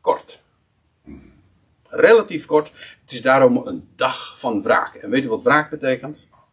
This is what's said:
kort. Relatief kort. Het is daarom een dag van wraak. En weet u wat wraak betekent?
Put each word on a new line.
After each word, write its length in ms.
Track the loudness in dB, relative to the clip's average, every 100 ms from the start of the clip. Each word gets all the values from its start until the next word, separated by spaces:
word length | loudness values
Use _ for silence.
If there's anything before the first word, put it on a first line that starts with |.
kort. 400 | -4 -4 -8 -20 _ _ _ _ _ _ -20 -20 -20 _ _ _ _ _ _
Relatief 580 | 2 6 6 4 -6 -2
kort. 260 | 0 -2 -10 -20 -20
Het 100 | -16
is 100 | -4
daarom 460 | 2 4 4 2 -4
een 220 | -12 -14 -4
dag 440 | -4 -4 -12 -10
van 220 | -6 -4
wraak. 340 | 0 -2 -2 -10
En 140 | -4
weet 140 | -4
u 60 | -2
wat 140 | -2
wraak 260 | 0 0 0
betekent? 580 | -6 -4 -6 -8 -16 _ _ _